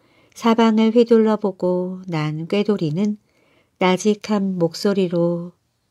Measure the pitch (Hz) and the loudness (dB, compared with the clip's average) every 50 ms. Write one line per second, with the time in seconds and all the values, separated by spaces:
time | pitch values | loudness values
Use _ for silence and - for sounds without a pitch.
0 | _ _ _ _ _ _ _ - - 233 226 240 226 226 214 220 220 220 220 247 | _ _ _ _ _ _ _ -2 0 0 2 4 4 4 4 4 2 4 4 4
1 | 233 233 233 226 220 220 214 208 - 196 185 - 180 180 180 180 180 185 185 185 | 4 6 4 4 4 4 0 0 -2 -6 -4 -2 -2 -2 -2 -2 -4 -6 -8 -12
2 | 190 185 170 156 151 151 151 156 165 170 202 202 208 214 202 190 170 151 147 180 | -10 -6 -4 -4 -4 -4 -4 -6 -6 -4 -2 -2 0 -2 -2 -2 -2 -4 -2 -2
3 | 214 214 214 - _ _ _ _ _ _ _ _ _ _ _ - 185 185 185 180 | -2 -2 -4 -6 _ _ _ _ _ _ _ _ _ _ _ -2 0 2 2 2
4 | - 214 208 208 - - 214 202 196 190 185 180 170 165 165 - - 208 196 196 | 0 -2 -2 -2 -2 -4 -2 -2 -2 -4 -2 -2 -2 -2 -2 -2 -2 -2 0 0
5 | 185 170 175 170 170 170 175 170 175 175 _ _ _ _ _ _ _ _ | -2 -2 0 0 0 0 -2 -4 -8 -12 _ _ _ _ _ _ _ _